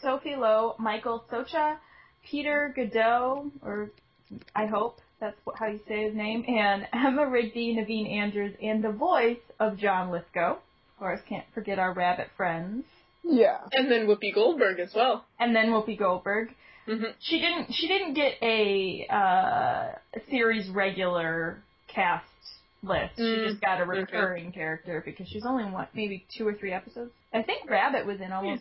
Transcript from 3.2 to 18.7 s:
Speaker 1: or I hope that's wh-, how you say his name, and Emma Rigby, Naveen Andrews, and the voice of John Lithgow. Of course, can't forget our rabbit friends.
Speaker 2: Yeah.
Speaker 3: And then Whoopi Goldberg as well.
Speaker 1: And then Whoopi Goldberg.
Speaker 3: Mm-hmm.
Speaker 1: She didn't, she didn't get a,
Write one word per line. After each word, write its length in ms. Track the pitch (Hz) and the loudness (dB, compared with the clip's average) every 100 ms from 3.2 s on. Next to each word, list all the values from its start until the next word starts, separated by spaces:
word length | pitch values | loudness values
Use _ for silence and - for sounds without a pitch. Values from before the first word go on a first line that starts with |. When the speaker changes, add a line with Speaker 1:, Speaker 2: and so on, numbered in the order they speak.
| 254 277 285 285 | 2 -2 -6 -10
Speaker 1:
or 280 | - 208 208 - _ _ - 196 - | -10 -8 -8 -12 _ _ -18 -18 -8
I 120 | 208 214 | -4 -2
hope 320 | 208 233 - _ - | 0 -2 -6 _ -10
that's 160 | 214 - - | -10 -8 -10
wh-, 100 | - | -6
how 80 | 220 | -4
you 120 | 208 - | -6 -6
say 180 | 214 | -4
his 100 | 214 | -2
name, 300 | 214 214 226 233 | -2 -4 -4 0
and 380 | 233 208 196 - | 2 4 2 0
Emma 340 | 240 269 269 285 | 0 2 2 2
Rigby, 480 | 247 226 233 233 226 | 2 0 -2 -2 0
Naveen 320 | 208 220 208 | 0 -2 -2
Andrews, 440 | 208 208 208 202 - | -2 -2 -2 -4 -4
and 200 | 214 220 | -2 0
the 80 | 220 | 0
voice 460 | 214 359 320 233 240 - - | 0 2 4 4 0 -6 -2
of 180 | 220 190 | -2 0
John 320 | 202 185 180 | 0 0 0
Lithgow. 420 | 170 - 175 170 | -4 -6 -2 0
Of 440 | - - _ _ - | -2 -8 _ _ -8
course, 220 | 190 196 - | -6 -6 -6
can't 180 | 190 - | -10 -8
forget 240 | - 202 196 | -8 -4 0
our 140 | 185 | 0
rabbit 360 | 180 180 180 - - | 2 0 0 -4 -4
friends. 480 | 185 165 180 226 - _ _ _ | -2 -2 -4 -6 -8 _ _ _
Speaker 2:
Yeah. 360 | 349 262 202 - - | 2 6 6 4 -2
Speaker 3:
And 180 | 262 262 | 0 4
then 160 | 233 214 | 4 4
Whoopi 280 | 208 208 | 2 2
Goldberg 460 | 196 233 320 208 180 | 4 4 6 2 2
as 120 | 180 | -2
well. 300 | 214 254 220 - - | 2 2 2 -4 -2
Speaker 1:
And 160 | 240 226 | 2 4
then 120 | 220 | 4
Whoopi 300 | 226 214 196 | 4 0 0
Goldberg. 500 | 196 180 196 208 233 - - - - | 2 2 0 -2 -2 -8 -20 -14 -6
Speaker 3:
Mm-hmm. 180 | 220 220 - | -4 -4 -6
Speaker 1:
She 200 | - 330 | -2 0
didn't, 280 | 339 339 - | 2 0 -4
she 160 | - 330 | -2 0
didn't 240 | 392 359 | 0 0
get 200 | 277 277 - | 0 0 2
a, 640 | 233 220 208 | 2 4 4